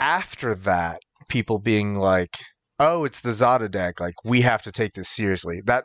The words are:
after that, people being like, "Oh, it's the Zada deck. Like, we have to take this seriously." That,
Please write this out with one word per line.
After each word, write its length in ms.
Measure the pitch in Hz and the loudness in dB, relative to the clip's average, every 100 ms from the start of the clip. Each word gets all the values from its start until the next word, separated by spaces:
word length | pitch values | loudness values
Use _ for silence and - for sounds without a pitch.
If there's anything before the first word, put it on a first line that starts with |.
after 540 | 139 175 185 - 123 | 0 0 -4 -6 -4
that, 460 | 101 95 90 85 82 _ _ - | -2 0 0 0 -6 _ _ -6
people 300 | 120 107 110 | -4 -2 -2
being 380 | 104 107 104 101 | 2 2 2 0
like, 380 | 95 92 90 - - _ _ - | 2 2 0 -8 -20 _ _ 0
"Oh, 240 | 147 170 | 2 2
it's 160 | 147 - | -2 -4
the 120 | 120 | -4
Zada 340 | 110 123 127 107 | 2 4 4 0
deck. 320 | 95 90 90 | -2 -4 -4
Like, 140 | 87 87 | -8 -6
we 160 | 113 123 | 0 4
have 220 | 123 110 | 4 2
to 100 | - | -4
take 220 | 98 107 | -4 -4
this 160 | - 92 | -4 -4
seriously." 500 | - 104 92 85 85 101 | -2 0 -2 -4 -6 0
That, 180 | 123 | -2